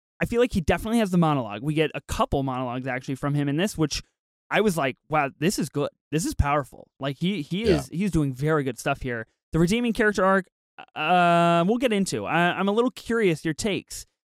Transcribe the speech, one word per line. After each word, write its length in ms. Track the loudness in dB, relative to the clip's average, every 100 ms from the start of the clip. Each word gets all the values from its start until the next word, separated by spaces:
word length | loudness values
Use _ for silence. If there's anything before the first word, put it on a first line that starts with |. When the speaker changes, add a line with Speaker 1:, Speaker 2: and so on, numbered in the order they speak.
| _ -8
Speaker 1:
I 60 | -2
feel 140 | 0
like 120 | 2
he 80 | 2
definitely 380 | 0 0 0 0
has 100 | 2
the 80 | 2
monologue. 440 | 2 2 -2 -6
We 120 | -4
get 160 | 0 -2
a 60 | -4
couple 400 | -6 -2 0 0
monologues 440 | -2 -4 -6 -6 -6
actually 300 | -8 -6 -6
from 180 | -2
him 140 | -2 0
in 80 | 0
this, 200 | -2 -2
which 260 | -2 -4 -10 _ _ _ -2
I 100 | 0
was 140 | 2 2
like, 200 | -2 -4 -4
"Wow, 220 | -2 -2 -2
this 200 | -2 -2
is 100 | -4
good. 220 | -4 -4 -6 _
This 120 | -4 -2
is 80 |
powerful." 540 | -2 0 0 -4 -10 -20 -10
Like, 160 | -8 -4
he, 240 | -4 -4
he 220 | -6 -2 0
Speaker 2:
Yeah. 100 | 0
Speaker 1:
is, 120 | -2
he's 220 | -4 -2
doing 220 | 0 -2
very 280 | -2 0 0
good 140 | -2 -4
stuff 220 | -4 -4
here. 240 | -6 -8 -10 _ _
The 60 | 0
redeeming 320 | 2 2 0
character 320 | 2 0 2
arc, 220 | 4 2 0 _ _ -20 -16
uh, 680 | -6 2 4 6 6 4 4 2
we'll 120 | 2
get 140 | 2
into. 320 | 0 0 -2
I, 260 | -2 0 0 0
I'm 100 | 0
a 40 |
little 180 | 2 0
curious 540 | -2 -4 0 2 0
your 100 | -2
takes, 520 | -4 -4 -4 -8 -14 -16 _ _